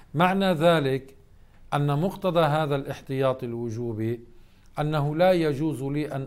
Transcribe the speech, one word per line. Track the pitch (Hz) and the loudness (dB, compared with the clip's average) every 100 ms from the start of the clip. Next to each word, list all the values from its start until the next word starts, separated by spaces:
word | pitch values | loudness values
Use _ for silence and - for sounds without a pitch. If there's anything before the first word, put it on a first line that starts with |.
| - | -6
معنى | 143 180 196 190 | 0 2 2 2
ذلك | 156 170 165 135 131 - - - - - - - | 4 4 4 2 -2 -6 -20 -20 -20 -20 -20 -6
أن | 147 147 143 | -2 0 0
مقتضى | 185 - 185 165 | 0 -2 0 2
هذا | 151 156 151 143 | 2 2 0 -2
الاحتياط | 139 131 - 135 135 127 | -4 -10 -6 0 0 0
الوجوبي | 120 117 120 110 117 107 110 117 - - - - - - | -6 -6 -6 -6 -6 -4 -4 -4 -10 -20 -20 -20 -14 -6
أنه | 147 156 143 151 | -2 -2 0 2
لا | 185 | 4
يجوز | 180 156 139 156 127 | 4 2 0 -2 -4
لي | 139 147 151 | -4 -4 -4
أن | 135 | -6